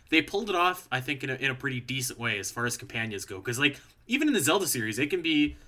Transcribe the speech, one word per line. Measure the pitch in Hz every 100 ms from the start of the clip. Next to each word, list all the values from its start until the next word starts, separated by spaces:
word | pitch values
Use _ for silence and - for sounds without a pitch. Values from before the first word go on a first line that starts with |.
| -
they | 160
pulled | 151 202 214
it | 180
off, | 180 180 -
I | 131
think, | 131 139
in | 135
a, |
in | 131 135
a |
pretty | 127 139 127
decent | - 131 123 117
way | 117 101
as | 95
far | 117
as | 120 -
companions | 127 117 110 98
go. | - 92
'Cause, | 123 120
like, | 147 139 - _ -
even | 277 311
in |
the | 220
Zelda | 151 190 -
series, | 123 110 110
they | 151
can | 180
be, | 160 151 147 -